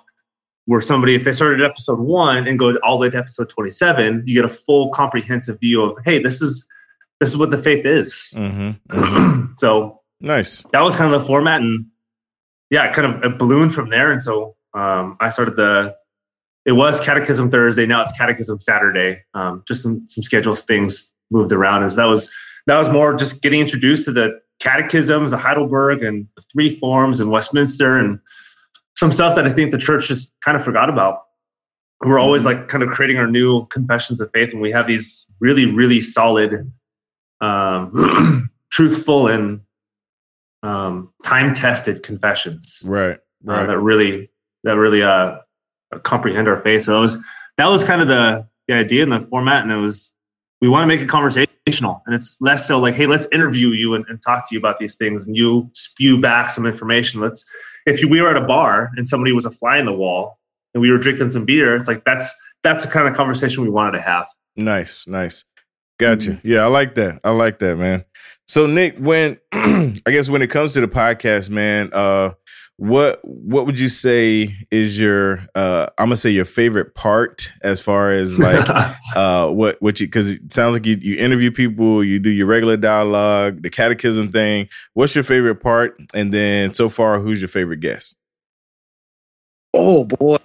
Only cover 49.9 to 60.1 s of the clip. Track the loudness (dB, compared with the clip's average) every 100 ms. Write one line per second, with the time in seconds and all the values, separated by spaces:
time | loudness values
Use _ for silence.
49.9 | -6 -14 _ _ _ _ -2 2 4 4
50.9 | 2 0 0 0 0 -2 _ -6 -4 -4
51.9 | -6 -6 -6 -6 -4 0 0 0 0 2
52.9 | 2 2 0 0 0 0 2 0 0 -2
53.9 | -4 -6 -8 -4 -4 -4 -4 -4 -4 -8
54.9 | -6 -6 -6 -6 0 2 2 -2 -10 -12
55.9 | 0 2 4 4 2 0 -4 -6 -4 -2
56.9 | 0 -2 -4 -6 -6 -18 -20 -20 -6 -2
57.9 | 2 4 4 4 2 2 2 2 2 -2
58.9 | -6 -4 -2 2 0 -2 -6 -2 0 0
59.9 | -2 -2